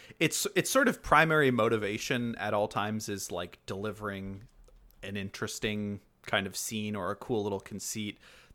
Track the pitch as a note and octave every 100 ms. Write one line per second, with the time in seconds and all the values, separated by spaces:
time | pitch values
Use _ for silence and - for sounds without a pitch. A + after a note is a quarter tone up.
0 | - - D#3+ - - - - C4 C#4 -
1 | - D3 D#3+ D#3 C#3 B2 A2+ A2+ G2+ G#2+
2 | - B2+ A#2+ A2+ G#2 G#2 G#2+ G#2+ G#2 G#2+
3 | - G2+ - F2+ F2+ - - G2 G#2+ G2+
4 | G#2+ G2 G2 G2 - - - - - -
5 | F#2+ G2+ G2 - G#2+ - A2 G#2 G#2 G2+
6 | _ _ - G#2+ G2 - - A2 G#2+ G#2
7 | F#2 G2+ - A#2 G#2 G2 - G2+ - A2
8 | G#2+ - - - -